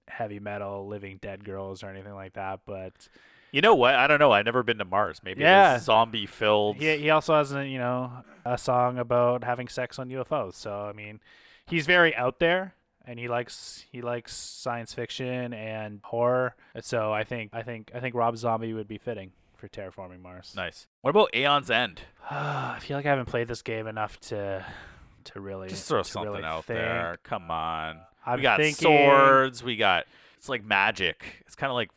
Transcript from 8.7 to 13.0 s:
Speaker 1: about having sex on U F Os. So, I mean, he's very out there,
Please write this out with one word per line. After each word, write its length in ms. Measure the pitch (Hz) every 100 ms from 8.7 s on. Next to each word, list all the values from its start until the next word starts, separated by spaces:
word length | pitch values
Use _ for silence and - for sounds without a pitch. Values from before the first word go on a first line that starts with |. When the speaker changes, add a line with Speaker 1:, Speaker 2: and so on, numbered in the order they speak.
| 123 123 123
Speaker 1:
about 460 | 120 123 123 123
having 240 | 120 123 123
sex 300 | - 123 -
on 120 | 127
U 100 | 131
F 100 | 127
Os. 240 | 151 98 -
So, 160 | 110 101
I 100 | 104
mean, 280 | 104 104 107 _ _ _ _ -
he's 200 | 165 147
very 280 | 180 165
out 240 | 120 123 -
there, 360 | 165 180 190 _ _ _